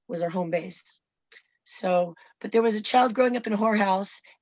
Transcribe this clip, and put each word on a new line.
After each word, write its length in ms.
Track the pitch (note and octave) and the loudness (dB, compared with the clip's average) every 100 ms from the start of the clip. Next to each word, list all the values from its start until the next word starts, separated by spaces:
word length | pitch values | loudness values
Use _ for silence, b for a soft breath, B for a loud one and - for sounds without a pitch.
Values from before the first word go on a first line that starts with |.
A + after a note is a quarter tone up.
| - | -10
was 140 | E3+ | -4
our 80 | E3+ | -4
home 200 | F#3 E3+ | -2 -2
base. 500 | E3+ F3+ - - - _ _ _ b b b - | -4 -4 -12 -20 -20 _ _ _ b b b -18
So, 500 | - F#3 F3+ F3 E3 b _ | -6 0 2 0 -6 b _
but 100 | G#3 | 0
there 100 | A3+ | 2
was 140 | A3+ G#3+ | 2 0
a 60 | |
child 320 | G#3 B3+ B3+ | 2 4 4
growing 240 | A3 B3+ B3 | 2 2 0
up 80 | A3+ | -2
in 60 | |
a 40 | G#3 | 0
whorehouse 640 | A3 G#3+ G3 F#3+ G3+ - b b | 2 2 2 0 -2 -12 b b